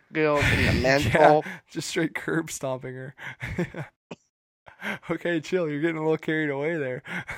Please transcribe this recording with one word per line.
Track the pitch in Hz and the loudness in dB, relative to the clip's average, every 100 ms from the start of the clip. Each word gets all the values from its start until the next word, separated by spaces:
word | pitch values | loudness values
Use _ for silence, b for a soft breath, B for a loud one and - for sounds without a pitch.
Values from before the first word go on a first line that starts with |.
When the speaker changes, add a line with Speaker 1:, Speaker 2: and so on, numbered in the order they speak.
| _ | _
Speaker 1:
girl | 156 151 147 | 0 2 4
in | 127 - - | 2 2 2
the | |
Speaker 2:
<laughs> | |
Yeah, | - | 2
Speaker 1:
mental. | 123 139 147 165 151 151 185 180 - | 4 4 4 8 8 8 2 -12 -12
Speaker 2:
just | 165 - | -8 -4
straight | 180 160 - | -2 -2 -2
curb | - 160 165 | -2 -2 -2
stomping | - 135 131 131 127 | -6 -6 -6 -8 -12
her. | 131 - 135 131 123 - | -14 -14 -16 -12 -8 -4
<laughs> | 170 - - _ - - _ _ _ _ - B 208 202 - | -6 -6 -14 _ -20 -20 _ _ _ _ -20 B -8 -8 -6
Okay, | 165 175 170 | -4 -2 -2
chill. | - 180 160 | 0 -2 0
You're | 143 | 0
getting | 165 160 | -2 0
a | |
little | 156 160 | 0 0
carried | - 156 151 | 0 0 0
away | 139 151 170 | -2 -2 -2
there. | 135 127 - 175 B | -4 -6 -8 -10 B